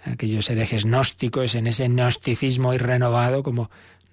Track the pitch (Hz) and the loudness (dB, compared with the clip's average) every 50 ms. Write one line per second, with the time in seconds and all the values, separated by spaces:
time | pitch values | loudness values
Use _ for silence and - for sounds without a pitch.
0 | - - 123 - - 107 110 107 - - 120 110 110 - 120 107 104 113 117 135 | -10 -8 -6 -4 -2 -2 -2 -2 -2 -2 0 -2 0 0 0 0 2 2 2 2
1 | 135 - - - 127 117 - 135 127 117 - 117 113 117 110 123 131 123 123 127 | 2 0 -2 -4 -4 -2 0 0 -2 0 -2 -2 -2 -2 -2 0 0 0 2 2
2 | 123 123 120 - - 123 117 - 135 135 127 127 131 127 127 123 117 120 123 123 | 2 2 0 -2 -2 -2 -2 0 0 0 0 0 0 0 0 0 0 0 2 2
3 | 123 120 117 120 120 123 131 139 139 143 120 120 113 - - - - - - _ | 2 2 2 2 2 2 0 0 -2 -2 -2 -4 -4 -6 -10 -16 -20 -20 -20 _
4 | _ _ | _ _